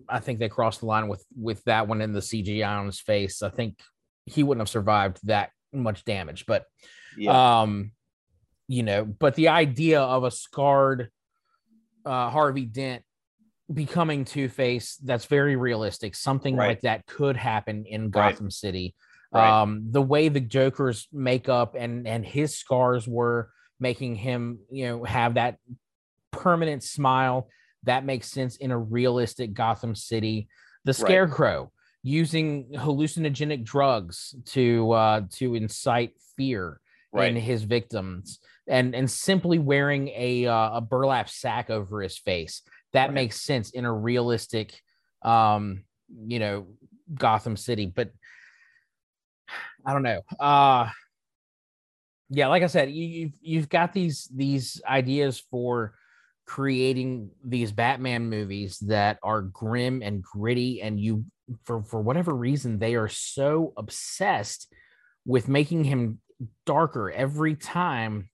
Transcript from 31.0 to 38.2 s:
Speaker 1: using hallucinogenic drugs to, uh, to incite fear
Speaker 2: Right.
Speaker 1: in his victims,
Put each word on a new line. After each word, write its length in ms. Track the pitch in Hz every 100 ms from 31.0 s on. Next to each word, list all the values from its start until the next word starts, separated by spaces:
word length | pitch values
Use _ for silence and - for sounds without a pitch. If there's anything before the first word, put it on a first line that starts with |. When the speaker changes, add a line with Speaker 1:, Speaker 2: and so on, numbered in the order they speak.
| 147 185 180 131 123 76 - _ _ _
Speaker 1:
using 680 | 127 156 160 160 156 147 123
hallucinogenic 920 | 139 147 139 156 165 156 131 147 143
drugs 680 | 113 143 139 113 87 - - 131 -
to, 460 | 135 123 117 113
uh, 300 | 113 110 107 95
to 240 | - 127 117
incite 560 | 107 - 135 120 120 _ _ -
fear 440 | 135 110 85 - _ _ _
Speaker 2:
Right. 180 | 101 98
Speaker 1:
in 60 | 117
his 280 | 110 117
victims, 760 | 104 120 - 107 92 90